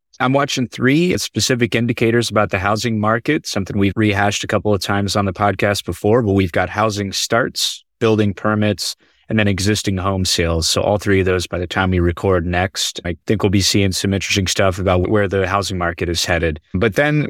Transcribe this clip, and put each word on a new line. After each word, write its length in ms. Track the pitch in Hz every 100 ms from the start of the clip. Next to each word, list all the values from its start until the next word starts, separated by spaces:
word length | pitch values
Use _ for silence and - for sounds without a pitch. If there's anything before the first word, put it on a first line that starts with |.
| _ _
I'm 120 | 123
watching 360 | 139 143 - 120
three 500 | - 123 147 180 107
specific 560 | - - - 127 120
indicators 560 | 120 120 123 113 120 113
about 200 | 107 101
the 80 | 95
housing 400 | 101 107 123 110
market, 480 | 107 117 - 151 -
something 280 | 107 95 104
we've 160 | 98 95
rehashed 480 | 107 98 101 104
a 20 | 101
couple 260 | 107 107
of 80 | 101
times 360 | - 101 101 104
on 80 |
the 80 | 98
podcast 520 | 90 101 101 104 101
before, 380 | - - 104 117
but 120 | 110
we've 180 | 98 95
got 160 | 98 92
housing 440 | 101 110 101 98
starts, 720 | - - 117 135 - - - _ _
building 340 | 113 107 104
permits, 600 | 92 107 107 104 98 - - _ _ _
and 120 | 110
then 80 | 101
existing 480 | 92 95 107 - 95
home 280 | 95 95
sales. 440 | 92 - 85 82 80
So 140 | -
all 160 | 92 101
three 200 | 104 95
of 80 | 92
those, 220 | 92 87
by 100 | 87
the 80 | 87
time 240 | - 95
we 80 | 90
record 480 | 87 82 98 92 85
next, 540 | 87 95 - - -
I 120 | 87 82 -
think 160 | 107
we'll 80 | 104
be 100 | 98
seeing 300 | 95 107 98
some 240 | 90 98
interesting 320 | 98 - - 92
stuff 320 | - 98 92
about 300 | 95 92 90
where 180 | 107 101
the 220 | 98 92
housing 300 | 98 98 92
market 300 | 85 82 85
is 160 | 85
headed. 360 | - 85 82 78 -
But 200 | 90 113
then 320 | 101 147 151 143